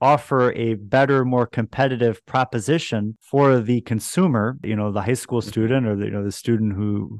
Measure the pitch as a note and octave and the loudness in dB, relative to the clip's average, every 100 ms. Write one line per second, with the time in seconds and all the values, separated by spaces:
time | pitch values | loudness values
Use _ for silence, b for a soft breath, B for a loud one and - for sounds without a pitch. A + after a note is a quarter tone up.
0 | C3 D3 - C3+ B2 - A#2 A2 G2+ C3+ | 2 2 2 2 2 0 -4 -4 0 2
1 | C#3 C3+ B2+ B2+ A#2 - A2 - C3+ B2 | 4 2 2 0 0 -2 -4 0 -2 2
2 | A#2+ G#2+ _ C3+ B2+ A#2+ G#2 E3 - A2+ | 0 -2 _ -2 -2 -4 -2 -2 0 -4
3 | G#2 A2+ - C#3 C#3+ B2+ A2 B2 - A2 | -4 -8 -4 2 4 4 2 -2 0 -4
4 | - - F#3 A#2+ G#2+ C3 - G#2+ G#2 G2+ | -2 0 2 2 0 -4 -4 -2 -2 -2
5 | G2+ B2 - A#2+ G2+ A2 A2 C3 A#2 G2+ | -2 -2 -2 -4 -2 -2 0 2 0 -2
6 | G#2 G#2 G2+ - - A2+ A2 G2 G#2 G#2 | -2 -4 -6 -6 0 0 0 -2 -2 -2
7 | G2+ A2 | -4 -8